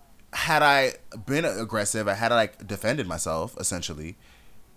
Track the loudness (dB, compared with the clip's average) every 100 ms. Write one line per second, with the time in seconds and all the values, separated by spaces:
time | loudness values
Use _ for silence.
0 | -20 -20 -12 -6 0 4 6 6 4 -2
1 | -12 -14 -2 0 0 -2 -2 -2 0 0
2 | 0 0 2 4 2 -2 -10 -4 -2 -2
3 | -2 -4 -2 -2 -4 -6 -4 -4 -6 -8
4 | -10 -14 -20 -20 -20 -20 -20